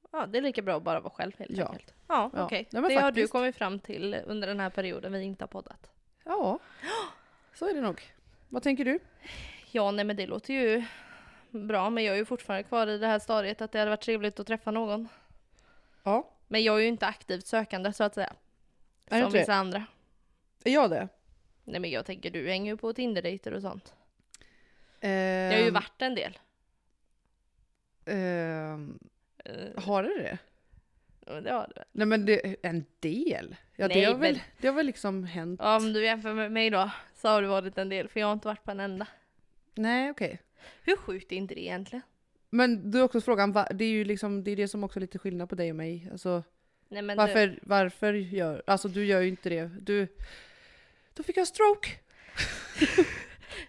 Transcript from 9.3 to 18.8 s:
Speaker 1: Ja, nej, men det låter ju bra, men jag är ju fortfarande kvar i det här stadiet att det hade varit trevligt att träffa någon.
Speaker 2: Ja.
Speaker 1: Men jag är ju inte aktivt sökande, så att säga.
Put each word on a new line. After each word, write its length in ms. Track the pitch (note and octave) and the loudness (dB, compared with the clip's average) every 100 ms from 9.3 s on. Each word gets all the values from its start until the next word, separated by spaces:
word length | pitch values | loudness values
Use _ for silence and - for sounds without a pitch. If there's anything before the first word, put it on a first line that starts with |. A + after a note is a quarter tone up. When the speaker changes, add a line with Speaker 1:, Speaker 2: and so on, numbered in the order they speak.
| - - - - | -16 -16 -18 -6
Speaker 1:
Ja, 200 | A#3 G3+ | 0 2
nej, 140 | G#3 | 2
men 120 | G#3 G#3 | -2 -2
det 100 | F#3 | -4
låter 280 | - - | -6 -4
ju 300 | C4+ A#3 A3 A#3 - - - - - - | 0 2 2 0 -10 -20 -20 -20 -20 -14
bra, 400 | A3+ G#3+ G#3 G3 | -10 -2 0 0
men 140 | A3+ | 0
jag 100 | G#3+ | 0
är 40 | G3 | 0
ju 60 | |
fortfarande 380 | G#3+ B3 - G3 | -2 -4 -4 -6
kvar 240 | G#3 A#3 G#3+ | -2 0 0
i 120 | G#3 | 0
det 80 | A3 | 2
här 120 | G#3+ | 0
stadiet 440 | - A3 G3 G#3+ | 2 0 0 -4
att 100 | A3 | -4
det 60 | G#3+ | 0
hade 120 | G#3+ | 0
varit 120 | G#3+ | 0
trevligt 380 | - A3 G#3 G3+ | 0 -2 -2 -4
att 60 | G#3 | -4
träffa 240 | A3+ - | -4 -2
någon. 380 | G#3+ A3 G#3 A3+ - _ - _ _ _ _ _ _ | -2 -2 -4 -6 -14 _ -20 _ _ _ _ _ _
Speaker 2:
Ja. 280 | G3 A3 - _ - | 0 2 0 _ -2
Speaker 1:
Men 160 | A3 | 2
jag 120 | A3 G#3+ | 4 6
är 40 | |
ju 60 | A3 | 4
inte 180 | A#3 G3+ | 2 -2
aktivt 400 | A3 - F3+ - | -4 -6 -6 -2
sökande, 460 | A3+ G#3+ F#3+ F#3+ | -2 0 -2 -2
så 120 | G#3 | 0
att 100 | G#3 | 0
säga. 180 | G#3 F#3+ - _ _ _ _ | 0 -6 -8 _ _ _ _